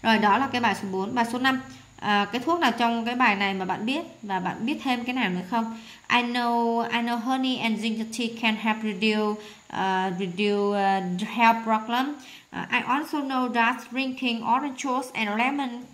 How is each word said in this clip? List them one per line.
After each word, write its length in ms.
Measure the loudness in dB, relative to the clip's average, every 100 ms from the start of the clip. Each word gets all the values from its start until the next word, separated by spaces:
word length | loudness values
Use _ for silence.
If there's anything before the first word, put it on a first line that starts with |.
Rồi, 140 | 4 4
đó 200 | 6 4
là 100 | 4
cái 140 | 2
bài 140 | 0 0
số 60 | -2
bốn. 240 | -4 -2 0
Bài 100 | 0
số 80 | 2
năm. 220 | 0 0 -4 -18 -20 -8
À, 280 | 0 2 2
cái 100 | -2
thuốc 180 | 0 2
nào 120 | 2
trong 340 | 2 2 2 -2
cái 100 | 2
bài 200 | 4 4
này 180 | 0
mà 120 | 0 -2
bạn 200 | -2 -2
biết 160 | -4 -4 -12
và 180 | -4 -2
bạn 260 | -2 -4 -4
biết 120 | -2
thêm 200 | -2 -2
cái 120 | -2 0
nào 140 | 0
nữa 120 | 0 0
không? 280 | -2 -2 -6 -14 -20 0
I 120 | 0
know, 680 | 2 0 0 2 2 0 0
I 100 | -2
know 160 | 0 -2
honey 400 | 0 0 0 0
and 240 | 0 0
ginger 260 | -2 -2 -4 -4
tea 80 | -4 0
can 140 | 0 0
help 220 | 0 0
reduce, 580 | -2 0 2 4 2 -2 -8 -20 -10
uh, 460 | -4 0 0 0 -2
reduce, 760 | -4 0 2 2 2 2 2 2
uh, 320 | 0 -2 -4
health 280 | 4 4 4
problem. 520 | 2 0 0 -2 -2 -6 -14 -20 -12
Uh, 200 | -10 -4
I 100 | -2 0
also 340 | -2 0 -4
know 320 | -2 -2 0
that 220 | 2 2 0 -6
drinking 500 | -4 -4 -2 -2 -2 0 0
orange 220 | 0 -6
juice 340 | -2 -2 -4
and 160 | -4 -2 0
lemon 460 | 0 0 -4 -8 -14